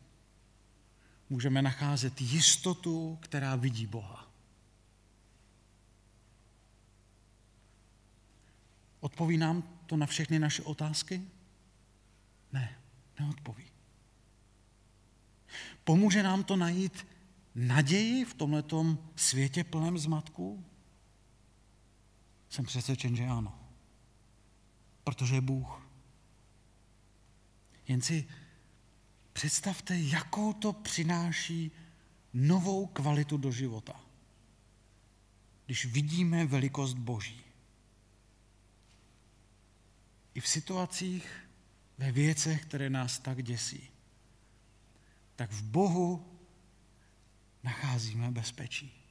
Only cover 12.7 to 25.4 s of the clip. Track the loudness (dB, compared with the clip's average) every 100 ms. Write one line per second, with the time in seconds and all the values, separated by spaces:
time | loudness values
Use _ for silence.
12.7 | -8 -20 -20 -16 -8 -6 -6 -10 -14 -16
13.7 | -20 -20 -20 -20 _ -20 -20 -20 -20 -20
14.7 | -20 -20 -20 -20 -20 -20 -20 -18 -16 -16
15.7 | -4 4 6 8 6 4 2 2 2 2
16.7 | 2 -2 -4 -16 -20 -20 -20 -10 -2 2
17.7 | 6 6 4 4 2 0 -2 0 0 0
18.7 | 2 2 2 -2 -2 0 2 2 0 -2
19.7 | 0 0 0 0 -2 -4 -10 -10 -10 -16
20.7 | -20 -20 -20 -20 -20 _ -20 -20 -20 _
21.7 | _ _ _ _ _ -20 -20 -12 -8 -6
22.7 | -4 -2 -2 0 0 0 -2 -4 -8 -18
23.7 | -20 -20 -20 -20 -20 -20 -20 -20 _ _
24.7 | _ _ -10 -6 -2 2 2